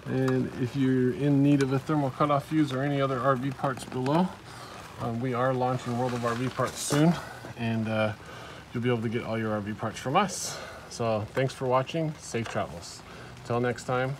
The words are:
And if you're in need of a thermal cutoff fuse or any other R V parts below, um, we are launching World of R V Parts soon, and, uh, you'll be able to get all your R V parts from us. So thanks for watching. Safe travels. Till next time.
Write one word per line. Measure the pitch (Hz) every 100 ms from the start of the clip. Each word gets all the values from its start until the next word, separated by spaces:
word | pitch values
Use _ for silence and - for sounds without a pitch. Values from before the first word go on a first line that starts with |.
And | 131 131 131 131 120 -
if | 123 143
you're | 131 131 127
in | 123 143 139
need | 143 143
of | 135
a | 135
thermal | - 151 135
cutoff | 127 147 143 -
fuse | 156 147
or | 127
any | 143 143
other | 135 131
R | 131
V | 131 139
parts | 131 139 120 -
below, | 127 131 156 185 - - - - - - -
um, | 123 117
we | 131
are | 120 127
launching | 127 127 123 123 120
World | 127
of | 120 117
R |
V | 117 127
Parts | - 117 -
soon, | - 147 160 170 - - - -
and, | 117 113 110
uh, | 110 107 107 - - - - -
you'll | 123
be | 120
able | 120
to | 113
get | 113
all | - 113
your | 110
R | 107
V | 101
parts | 107 110 -
from | 131 165
us. | 202 - - - - - -
So | - 117 110 107
thanks | - 131
for | - 131
watching. | 127 131 165 156 151
Safe | - 117 113
travels. | 110 95 82 - - - - - - -
Till | 120
next | 123 120
time. | - 127 131 139